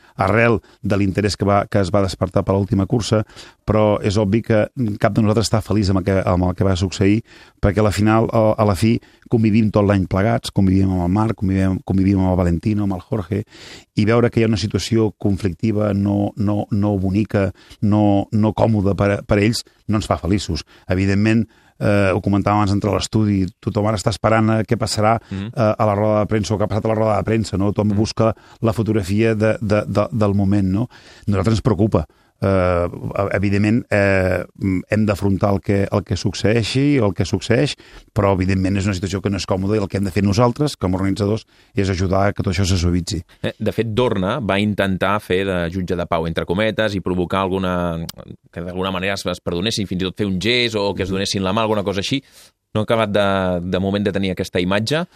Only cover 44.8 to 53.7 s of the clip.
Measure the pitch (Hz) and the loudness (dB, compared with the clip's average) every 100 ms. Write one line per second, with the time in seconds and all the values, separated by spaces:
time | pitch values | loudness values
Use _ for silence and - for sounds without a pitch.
44.8 | 98 92 95 104 - 92 98 90 85 92 | 0 0 0 -2 0 -2 0 -2 -2 -4
45.8 | 87 87 85 85 82 82 82 87 110 107 | -4 -4 -2 -2 -2 -4 -2 -2 -2 0
46.8 | 110 98 90 90 87 95 95 95 92 90 | -2 -2 -2 -2 -2 -2 -2 -2 -2 -2
47.8 | 87 82 82 - - - _ - 87 90 | -2 -4 -8 -14 -18 -20 _ -12 -10 -6
48.8 | 95 92 95 98 95 90 - 87 107 113 | -4 -4 -4 -4 -6 -6 -2 -2 -2 -2
49.8 | 95 92 92 - 104 95 101 123 120 107 | -4 -2 -4 -2 -2 -2 0 0 0 -2
50.8 | 101 92 95 95 98 101 92 101 110 107 | -2 -2 -4 -4 -4 -2 -2 0 0 -2
51.8 | 95 98 95 135 - - - _ _ 107 | -2 -4 -4 -4 -6 -20 -20 _ _ -4
52.8 | 104 113 107 104 101 98 92 90 87 | 0 0 2 2 2 2 0 -2 -2